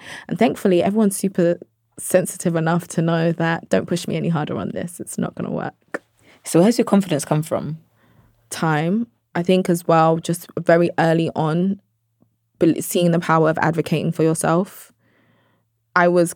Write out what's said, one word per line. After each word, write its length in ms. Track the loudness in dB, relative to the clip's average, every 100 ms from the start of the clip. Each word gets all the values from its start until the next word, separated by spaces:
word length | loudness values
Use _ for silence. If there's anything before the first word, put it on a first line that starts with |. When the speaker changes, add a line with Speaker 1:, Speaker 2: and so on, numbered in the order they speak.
| -8 -18 -10
Speaker 1:
And 120 | 0
thankfully, 440 | 0 2 2 2
everyone's 340 | 2 2 0 0
super 420 | -2 0 0 0 -8 _ _ -14
sensitive 580 | 0 2 2 -4 -2 0
enough 320 | 0 -2 -2
to 140 | -2
know 280 | 0 2 0
that 360 | 0 -2 -2 -2
don't 180 | -2 -2
push 220 | -4 -4
me 80 | -4
any 120 | -2
harder 260 | -2 -4 -6
on 140 | -6
this. 300 | -8 -10 -10
It's 180 | -10 -6
not 160 | -6
gonna 180 | -6 -8
work. 500 | -6 -8 -12 _ -14 -14 _ _ _
Speaker 2:
So 180 | 0 4
where's 160 | 4 4
your 60 | 2
confidence 380 | 2 2 -4 0
come 160 | -2
from? 340 | -2 -4 -6 -10 _ _ _ _ _ _ _
Speaker 1:
Time. 560 | -4 0 0 0 -2 -4 _ _ -4
I 60 |
think 260 | 2 2 2
as 180 | 0 2
well, 300 | 4 4 2
just 320 | -2 -6 -8 -4
very 320 | 2 4 4 2
early 320 | 2 2 0 -2
on, 420 | -2 0 -2 -4 _ _ _ _ _ _ _ 0
bel-, 220 | 0 0
seeing 300 | -2 0 2
the 80 | 0
power 300 | 0 2 2
of 80 | 0
advocating 520 | 0 -2 -2 -2 -2
for 120 | 0
yourself. 720 | 0 0 0 0 -2 -10 -20 _ _ _ _ _ _ _ _ _ _
I 140 | 0 2
was 260 | 2 0